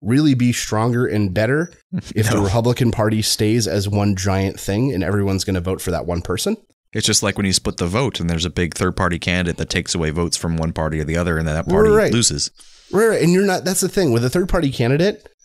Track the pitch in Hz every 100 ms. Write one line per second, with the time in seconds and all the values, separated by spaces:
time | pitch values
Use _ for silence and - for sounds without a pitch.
0 | 98 127 151 123 120 113 - 107 117 120
1 | 123 104 101 90 110 143 175 - _ 90
2 | - - 107 107 101 113 117 120 120 107
3 | 110 110 - - 107 117 104 98 101 101
4 | 101 95 98 95 95 - - 101 135 104
5 | 87 101 98 95 - 92 87 95 - 82
6 | 82 87 - 101 294 - _ _ _ -
7 | 110 107 104 98 98 90 - - 87 101
8 | 131 - 85 82 85 78 87 - 92 87
9 | 92 85 - 90 85 82 - 90 85 90
10 | 78 78 85 - 87 82 80 82 78 78
11 | 73 82 87 80 80 78 - 190 214 208
12 | 196 233 - - - - - - - 180
13 | 226 190 160 180 196 180 127 190 185 -
14 | 170 117 123 180 180 185 143 127 120 143
15 | 185 214 - _